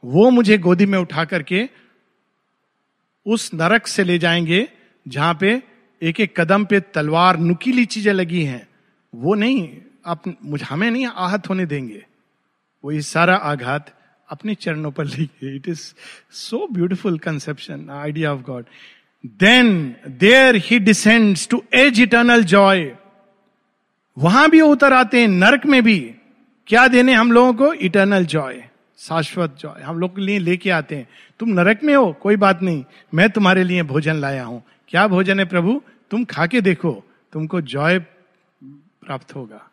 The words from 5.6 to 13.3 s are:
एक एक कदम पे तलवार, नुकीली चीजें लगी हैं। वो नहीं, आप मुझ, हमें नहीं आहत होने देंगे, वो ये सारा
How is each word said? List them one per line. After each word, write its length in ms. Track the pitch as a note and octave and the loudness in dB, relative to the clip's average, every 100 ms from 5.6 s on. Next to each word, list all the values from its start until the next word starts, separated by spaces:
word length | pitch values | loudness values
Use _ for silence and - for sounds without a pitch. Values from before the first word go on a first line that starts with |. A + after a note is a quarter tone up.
| - _ _ _ | -6 _ _ _
एक 180 | E3 E3 | -8 -4
एक 200 | G3+ - | -4 -2
कदम 260 | E3+ G3 G#3 | 0 0 2
पे 140 | G3+ | -2
तलवार, 600 | - D#3+ D3+ D#3+ F3+ F3 | -2 -6 -4 2 2 2
नुकीली 460 | E3 F3 B3 B3 A#3+ | 0 -2 -2 -2 -2
चीजें 280 | A3 G#3 | -2 -2
लगी 300 | G3 F3 F3 | -2 -2 -4
हैं। 240 | D3+ B2 G#2+ _ _ _ _ A#2 | -6 -8 -16 _ _ _ _ -8
वो 200 | C#3 G#3 | -4 -2
नहीं, 420 | A3 C4+ D#3+ - - _ E3+ | 0 -2 -6 -14 -20 _ -12
आप 180 | E3+ - C#3+ | -10 -10 -14
मुझ, 200 | C#3+ D3 | -12 -12
हमें 280 | C3+ C#3+ A3+ | -10 -6 -4
नहीं 140 | A#3 B3+ | -4 -8
आहत 440 | G#3 F3+ G3+ - | -8 -6 -6 -6
होने 160 | F#3+ F3 | -6 -6
देंगे, 400 | C#3+ B2 G#2 _ _ _ _ _ _ _ _ | -8 -10 -16 _ _ _ _ _ _ _ _
वो 80 | C#3 | -10
ये 100 | D3+ | -8
सारा 340 | D3 D#3+ F3 | -6 -2 0